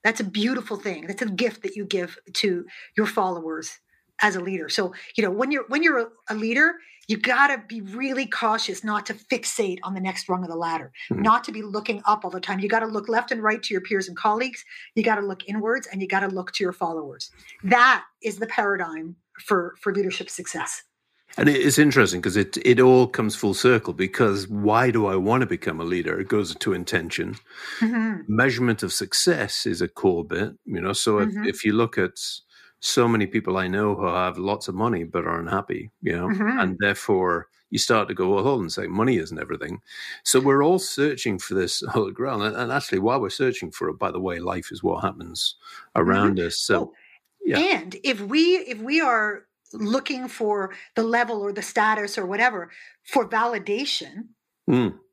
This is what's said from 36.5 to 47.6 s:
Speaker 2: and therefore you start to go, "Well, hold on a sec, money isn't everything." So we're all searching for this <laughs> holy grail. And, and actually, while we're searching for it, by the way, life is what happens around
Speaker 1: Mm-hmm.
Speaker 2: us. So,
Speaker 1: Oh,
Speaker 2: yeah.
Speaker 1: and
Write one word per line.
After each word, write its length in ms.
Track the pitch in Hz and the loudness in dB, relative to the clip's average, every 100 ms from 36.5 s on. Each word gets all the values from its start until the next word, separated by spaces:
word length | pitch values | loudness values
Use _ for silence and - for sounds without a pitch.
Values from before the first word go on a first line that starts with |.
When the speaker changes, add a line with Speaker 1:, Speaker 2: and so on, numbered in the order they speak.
| 262 | 0
Speaker 2:
and 200 | 95 92 | -2 0
therefore 680 | 101 95 - 95 92 85 - _ _ | -2 -2 0 2 2 0 -6 _ _
you 100 | 117 | -4
start 300 | - 113 98 | 2 2 2
to 60 | |
go, 160 | 95 92 | -2 2
"Well, 80 | 98 | 2
hold 180 | 120 131 | 2 0
on 60 | 85 | -2
a 40 | |
sec, 180 | - 87 | -6 -4
money 280 | 92 120 110 | 0 2 2
isn't 200 | 80 82 | -2 -8
everything." 440 | - 80 76 - _ - - - | -8 -8 -8 -12 _ -16 -14 -8
So 160 | - 131 | 2 4
we're 240 | 135 139 | 6 4
all 140 | 151 185 | 6 4
searching 600 | 185 - 147 127 120 95 | 0 0 0 0 -4 -4
for 140 | - | -2
this 280 | 95 87 - - | 0 0 -2 -2
<laughs> 40 | |
holy 220 | 120 98 | 0 0
grail. 300 | 98 131 113 | -2 -4 -2
And, 140 | 107 107 | -2 -2
and 160 | 120 | -2
actually, 260 | 135 - 95 | -2 0 0
while 200 | 104 135 | 2 2
we're 80 | 98 | 0
searching 400 | - 135 - - | 0 0 0 -10
for 200 | - - | -4 -4
it, 80 | - | -2
by 120 | 92 | -4
the 80 | 90 | -2
way, 200 | 92 85 | -4 -4
life 320 | 90 92 - | -4 -4 -6
is 100 | - | -4
what 220 | 92 85 | -2 -2
happens 520 | 92 - 82 82 - - - - - | -4 -6 -12 -4 -4 -6 -20 -20 -4
around 440 | - 85 95 104 92 | 0 4 6 4 2
Speaker 1:
Mm-hmm. 80 | 85 | -2
Speaker 2:
us. 80 | - | -2
So, 180 | - 92 - | 0 0 0
Speaker 1:
Oh, 60 | _ - _ _ _ | _ -20 _ _ _
Speaker 2:
yeah. 140 | 381 | 0
Speaker 1:
and 380 | - | 2